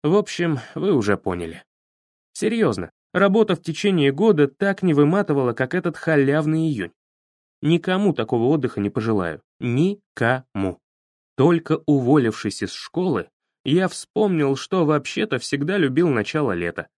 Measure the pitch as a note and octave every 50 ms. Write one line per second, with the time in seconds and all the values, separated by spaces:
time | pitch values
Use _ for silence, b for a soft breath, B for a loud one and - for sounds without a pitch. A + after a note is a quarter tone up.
0 | - D3+ F3 G#3 G#3 - - - F3 E3+ D3+ B2+ B B B D3+ D#3+ G3+ F#3 C3
1 | G2+ G#2 G2+ F#2 _ G2 F2+ F2 E2+ E2 E2 E2+ - _ _ _ _ _ _ _
2 | _ _ _ _ _ _ _ - G#3 G#3+ A#3 A3+ G#3+ D3 G#2 F#2 F2 - _ _
3 | _ _ - F3+ G3 G3+ F#3+ A3+ A3 G#3 F3+ - _ - D#3 - - G3+ F#3+ E3+
4 | C#3+ C#3 C#3 C#3+ G#3 A3+ G3+ D3+ D3 C#3 - _ G3+ G3 G3 - F#3 F3+ D3+ C#3
5 | D3 D3 F3 G3+ G3 G3 D3+ C#3 C3 B2 A2+ - C3+ C3 - F#3 - F3 D3+ -
6 | - E3 D#3+ D3 C#3 C3+ C#3 D#3 D3+ D3+ D#3 D#3+ D#3+ D#3+ C#3+ A2+ F2 E2+ _ _
7 | _ _ _ _ _ _ _ _ _ _ _ _ - D3 E3 F3 E3+ F#3 F#3 F#3
8 | G#3 G3+ D3 - A2 - B2+ A#2 A2+ B2+ D#3+ D#3 B2+ A#2+ - - G2+ G2+ - B2
9 | A2 A2+ A2 G2+ F2+ E2+ D#2 - _ _ _ _ - B2 A#2+ C3 E3 F#3+ G3+ -
10 | _ _ _ - A#2+ A#2 C3 C3 B2+ _ _ G2+ G2 F#2 F2 _ _ _ _ _
11 | _ _ _ _ _ _ _ - C3 E3 F3 E3 E3 - D#3 D#3 - - D3 C#3
12 | B2+ A#2+ C#3+ D3+ B2 A2+ G#2+ - - G#2+ - - G#2 F#2+ - - - - - E3
13 | F#3 F#3 C3+ G2 E2 _ _ _ _ _ _ _ _ C3 D3 F3+ F#3+ E3+ - -
14 | - _ _ G#3+ G#3+ G3+ F3+ D#3 D3 C#3 C#3 C3 - - F#3+ F#3 E3 D3 D#3 C#3+
15 | - - - G#3 G#3+ A3 - B2 - - - C#3 C#3 D#3+ G3 G3+ D#3+ C3+ B2+ D3+
16 | F3 E3+ C3+ A2+ G#2 - - D#3 D3 A#2+ F#2 E2+ E2+ E2+ - - E2 _ _ _